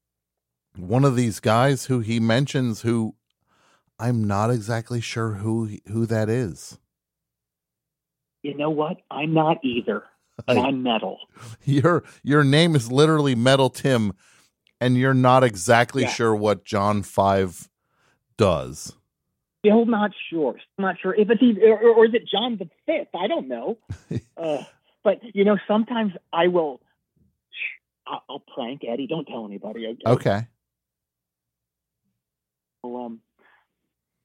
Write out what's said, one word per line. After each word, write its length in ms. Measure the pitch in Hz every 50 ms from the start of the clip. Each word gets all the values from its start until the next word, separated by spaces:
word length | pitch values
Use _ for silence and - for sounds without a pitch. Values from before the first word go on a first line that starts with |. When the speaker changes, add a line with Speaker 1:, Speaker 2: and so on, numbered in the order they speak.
| _ _ _ _ _ _ _ _ _ _ _ _ _ _ _
Speaker 1:
one 300 | 90 87 90 110 127 139
of 100 | 143 123
these 240 | 123 123 113 92 -
guys 460 | - 113 110 117 127 143 139 120 -
who 140 | - 127 123
he 200 | 107 107 117 117
mentions, 640 | 113 113 113 127 143 - - 139 127 120 107 -
who 320 | - 117 117 117 110 107 - _ _ _ _ _ _ _ _ _ _ _ _ _ _ _ _ _
I'm 260 | 113 123 123 113 107
not 240 | 101 101 98 107 117
exactly 520 | 127 120 101 110 117 113 113 - 123 117
sure 320 | 113 - - 117 113 113 107
who, 440 | 98 107 113 113 117 113 107 104 - _ -
who 200 | 107 113 117 110
that 220 | 113 110 110 107
is. 500 | 113 127 127 90 71 - - - - - _ _ _ _ _ _ _ _ _ _ _ _ _ _ _ _ _ _ _ _ _ _ _ _ _ _ _ _ _ _ _ _ _
Speaker 2:
You 120 | 143 143
know 140 | 143 147 156
what? 280 | 156 147 151 160 180 - _ _
I'm 220 | 135 135 151 160 160
not 240 | 160 156 156 165 - -
either. 400 | 127 117 120 - 113 101 98 - _ _ _ _ _ _ - - -
Speaker 1:
Hey. 120 | 127 -
Speaker 2:
I'm 240 | - - 277 262 254
metal. 360 | 247 226 110 226 190 - - - _ _ - - - 113 - -
Speaker 1:
Your, 400 | 135 135 139 110 175 175 147 - - - _ _
your 200 | 120 143 151 143
name 320 | 135 139 151 170 175 156
is 160 | 143 113 117
literally 440 | 127 135 151 156 160 151 143 139 127
Metal 340 | 113 117 131 139 135 135 123
Tim, 440 | - - - 143 131 117 110 101 92 _ _ _ _ _ _ _ _ _ _ _ _ _
and 160 | 120 127 127
you're 180 | 123 127 135 131
not 300 | 127 127 127 127 131 131
exactly 600 | 123 101 90 85 113 117 117 120 - - 135 127
Speaker 2:
Yeah. 60 | 123
Speaker 1:
sure 260 | - - 120 113 110
what 280 | 104 104 107 101 92 _
John 400 | - 110 101 98 104 104 101 95
Five 680 | - - - 98 98 98 98 95 90 82 - - _ _ _ _ _ _ _ _ _ _ _ _ _ _ -
does. 580 | 107 95 85 71 65 64 67 - - - - _ _ _ _ _ _ _ _ _ _ _ _ _ -
Speaker 2:
Still 220 | 208 208 233 233 220
not 240 | 233 208 208 208 202 - - -
sure. 240 | 165 165 147 123 107
Still 320 | - - _ _ - 196
not 120 | 190 175 -
sure 120 | - 190 180
if 160 | 208 214 190
it's 100 | 233 214
either, 200 | 254 240 214 185 220 220 220
or, 160 | 208 220 233
or 160 | 226 233 226
is 80 | 226 220
it 160 | 226 - -
John 260 | 196 196 233 254 233 185
the 120 | 190 160 _ _ _
Fifth? 300 | - 320 294 - _ -
I 120 | 170 180 -
don't 200 | 330 311 - 131
know. 320 | 254 - - 170 233 _ _ _ - - _ _
Speaker 1:
<laughs> 100 | - 117 - _ _ -
Speaker 2:
Uh, 260 | 165 160 147 127 104 - _ _ _ _ _ _ -
but, 160 | 214 185 - - 240 -
you 100 | 202 196
know, 140 | 208 208 185 - -
sometimes 460 | 208 220 226 - 247 226 220 202 170 180 _ _
I 160 | - 165 170 180
will, 320 | 180 175 160 147 131 - _ _ _ _ _ _ _ _ _ _ _ _ _ _ _ - - - - - _ _ _ _ _ 127
I'll, 140 | 143 - _ _
I'll 140 | 127 139 _ _ -
prank 260 | - 120 113 139 147 - 120
Eddie. 200 | 117 - 139 -
Don't 180 | 160 165 143
tell 200 | - - 120 110
anybody, 400 | 104 101 98 - 107 110 117 113 110
okay? 140 | 120 - -
Speaker 1:
Okay. 420 | 113 123 123 - 127 98 104 117 - _ _ _ _ _ _ _ _ _ _ _ _ _ _ _ _ _ _ _ _ _ _ _ _ _ _ _ _ _ _ _ _ _ _ _ _ _ _ _ _ _ _ _ _ _ _ -
Speaker 2:
Well, 220 | 123 120 123 123
um, 140 | 117 113 113 _ _ _ _ _ _ _ _ _ _ _ _ _ _ _ _ _ _ _ _